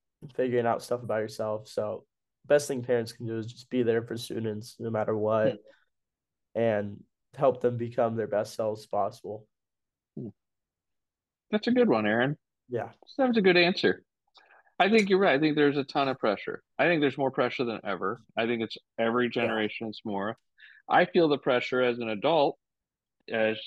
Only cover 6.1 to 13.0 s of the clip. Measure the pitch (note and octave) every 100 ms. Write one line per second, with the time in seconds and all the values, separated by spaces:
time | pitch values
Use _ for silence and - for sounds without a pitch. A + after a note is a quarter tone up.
6.1 | _ _ _ _ A2+ A#2 G#2 G2+ G#2 -
7.1 | _ _ - C#3+ B2 B2 A#2+ A#2 A#2+ A#2
8.1 | A2+ G#2 G#2 A2 - A2 G#2+ - G#2 G2+
9.1 | - F#2 G#2+ - _ _ _ _ _ _
10.1 | - A#2 - _ _ _ _ _ _ _
11.1 | _ _ _ - G#3+ - B3 A#3 A2+ G#2+
12.1 | A2+ C3 D3+ _ _ - A#2 G#2 -